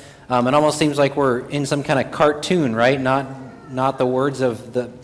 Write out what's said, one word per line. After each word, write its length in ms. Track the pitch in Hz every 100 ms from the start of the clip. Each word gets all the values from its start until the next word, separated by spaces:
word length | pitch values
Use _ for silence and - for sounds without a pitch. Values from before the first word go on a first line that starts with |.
| - - -
Um, 180 | 123 123
it 80 | 147
almost 240 | 151 143
seems 180 | 151 139
like 180 | 139 143
we're 320 | 139 123 -
in 160 | 147 139
some 160 | 143
kind 160 | 139 139
of 120 | 113
cartoon, 640 | - 151 147 - 180 139 110
right? 240 | 120 135
Not, 280 | 131 135 135 - - - -
not 300 | 127 131 131
the 60 | 127
words 340 | 127 139 127
of 320 | 131 110 -
the, 160 | 123 120 -